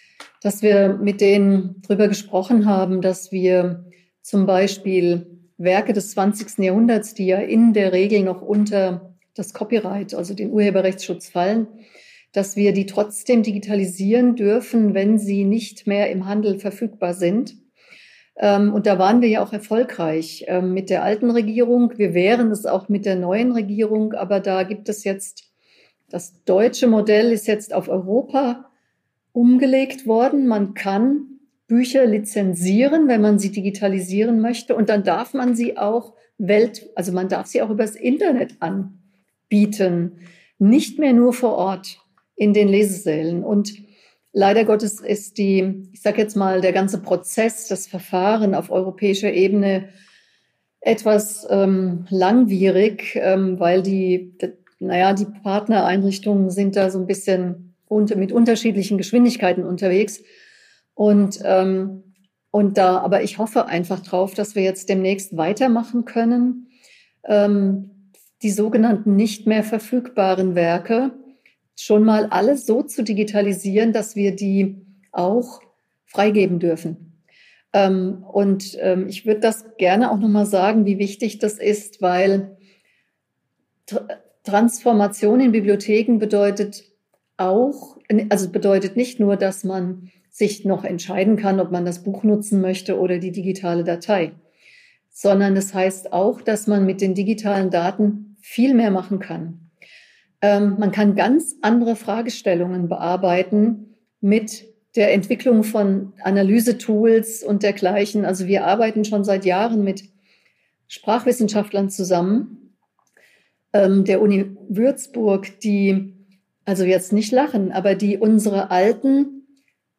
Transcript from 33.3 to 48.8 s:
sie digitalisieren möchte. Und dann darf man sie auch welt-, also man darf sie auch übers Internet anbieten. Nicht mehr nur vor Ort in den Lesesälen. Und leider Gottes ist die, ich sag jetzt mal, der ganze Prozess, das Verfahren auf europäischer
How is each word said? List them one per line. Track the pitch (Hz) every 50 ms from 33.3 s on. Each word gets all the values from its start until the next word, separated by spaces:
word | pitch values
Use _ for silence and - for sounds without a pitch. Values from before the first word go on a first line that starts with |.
| 208 196
sie | 202 196
digitalisieren | 196 208 185 202 196 - 208 196 190 190 180 180 185 202 220 240 233 220
möchte. | 220 233 247 - - - 247
Und | - 208 226
dann | 214 208 196
darf | 196 165 196 247 - -
man | 269 247 247 240
sie | 226 240 240 -
auch | - 208 208 220 240 233 - - _ _ _ _ -
welt-, | 196 175 208 208 226 233 - - - - -
also | - 175 196
man | 180 185 185 190
darf | 196 175 190
sie | - - - -
auch | 214
übers | 220 208 220 214 -
Internet | - 247 247 269 330 403 349 262 247 - - - -
anbieten. | 175 165 196 196 185 - - - _ _ _ _ _ _ _ _ _ - 214 208 208 208 208 - 196 185 175 175 175 175 - - - - _ _ _ _ _ -
Nicht | 196 202 233 311 311 - - 294
mehr | 302 269 247
nur | 233 240 247 240
vor | 240 247 226 -
Ort | - 180 190 190 190 - - - _ _ _ _ _ _ _ _
in | - 208 208 202
den | 214 208 196
Lesesälen. | 196 208 214 196 185 170 - 170 151 156 160 165 170 175 -
Und | 220 208 202 202 - - - - _ _ _ _ _ _ _ _ _ -
leider | 196 190 196 208 226 220
Gottes | 214 214 214 226 202 - -
ist | - - 202 202 - - - -
die, | 202 196 196 190 185 190 190 196 - - -
ich | - -
sag | 208 208 214
jetzt | 214 208 -
mal, | 202 196 190 190 185
der | 180 185 175
ganze | 190 196 190 196 180
Prozess, | - - 185 180 180 - - 226 220 226 226 - -
das | - 196 185 -
Verfahren | - - 180 185 - - 180 185 208 220 220 214 196 180
auf | - 175 -
europäischer | - 185